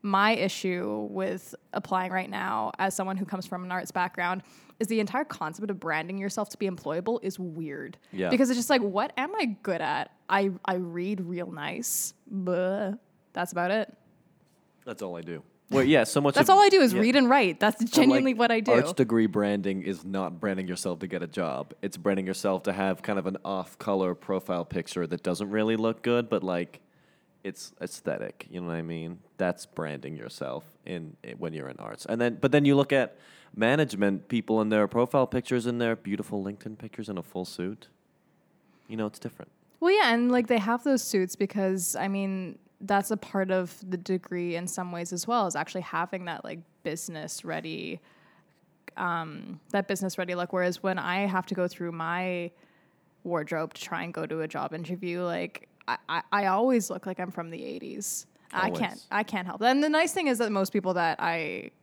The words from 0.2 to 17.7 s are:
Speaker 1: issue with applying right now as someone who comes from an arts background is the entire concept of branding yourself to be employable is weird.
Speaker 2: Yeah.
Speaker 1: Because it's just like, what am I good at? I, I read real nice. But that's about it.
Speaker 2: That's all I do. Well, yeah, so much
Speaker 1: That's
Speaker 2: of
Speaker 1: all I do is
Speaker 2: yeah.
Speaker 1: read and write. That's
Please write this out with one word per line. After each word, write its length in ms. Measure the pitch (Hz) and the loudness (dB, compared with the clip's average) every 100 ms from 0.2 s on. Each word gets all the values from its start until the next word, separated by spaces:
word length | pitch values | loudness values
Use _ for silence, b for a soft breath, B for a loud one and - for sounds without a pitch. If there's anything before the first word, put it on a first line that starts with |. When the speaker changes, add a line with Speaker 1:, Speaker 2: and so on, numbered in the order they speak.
| 208 | 4
Speaker 1:
issue 720 | 226 190 - 190 180 139 - 208 | 4 0 0 -2 -2 -4 -4 -4
with 460 | 196 190 185 - - _ | -4 -4 -4 -10 -20 _
applying 380 | 214 - 185 185 | -8 -2 -2 0
right 160 | 185 185 | -4 -4
now 440 | 202 190 110 107 - | -6 -2 -2 -4 -2
as 160 | 190 | -2
someone 220 | 190 190 190 | -2 -4 -4
who 80 | |
comes 220 | 190 190 185 | -4 -6 -6
from 180 | 180 | -8
an 60 | 180 | -6
arts 200 | 180 - | -6 -4
background 500 | 185 180 - 175 185 B B B _ | -2 -2 0 -2 -2 B B B _
is 80 | 214 | 0
the 100 | 226 | 0
entire 260 | 202 254 | 0 -2
concept 460 | 302 - 156 165 208 | -4 -6 -6 -6 -6
of 80 | 196 | -6
branding 380 | 165 156 165 196 | -2 -2 -2 -6
yourself 300 | 196 220 208 | -4 -4 -6
to 80 | - | -4
be 80 | 196 | -4
employable 520 | 175 143 160 196 240 | -4 -4 -2 -2 -2
is 160 | 190 190 | -4 -6
weird. 580 | 180 160 156 143 135 - b | -8 -8 -8 -8 -12 -14 b
Speaker 2:
Yeah. 180 | 190 175 | -2 2
Speaker 1:
Because 180 | 254 254 | 4 4
it's 80 | 247 | 2
just 120 | 233 | 2
like, 100 | 269 | 2
what 320 | 202 190 277 - | 2 0 -2 -4
am 120 | 294 427 | -4 -2
I 200 | 269 196 | -2 -2
good 180 | - 170 | -4 -2
at? 280 | 151 147 - _ - | 0 -2 -4 _ 0
I, 220 | 196 196 175 | 2 2 -2
I 120 | - 185 | -2 -2
read 440 | 175 170 185 202 | -4 -4 -4 -4
real 320 | 170 175 180 | -4 -6 -8
nice. 640 | 160 147 - 240 - - _ - | -8 -6 -6 -4 -4 -4 _ -10
But 680 | 196 180 180 180 196 196 208 _ _ _ | -4 0 0 0 0 -2 -6 _ _ _
that's 180 | - 175 | -8 -4
about 180 | 175 180 | -2 0
it. 240 | 214 208 - _ _ _ _ _ _ _ _ | 0 -2 -10 _ _ _ _ _ _ _ _
Speaker 2:
That's 180 | - 107 | -14 -8
all 140 | 95 87 | -8 -8
I 40 | |
do. 220 | 82 85 - _ _ | -8 -10 -12 _ _
Well, 140 | 135 | 4
yeah, 180 | 131 147 | 8 8
so 180 | 110 147 | 6 4
much 140 | 143 | 4
Speaker 1:
That's 140 | 190 302 | 6 8
Speaker 2:
of 80 | 381 | 10
Speaker 1:
all 60 | |
I 40 | 403 | 10
do 120 | 381 | 8
is 120 | 254 | 6
Speaker 2:
yeah. 80 | 190 | 6
Speaker 1:
read 140 | 226 | 6
and 160 | 277 247 | 6 6
write. 300 | 269 190 160 | 6 4 2
That's 180 | 208 | 2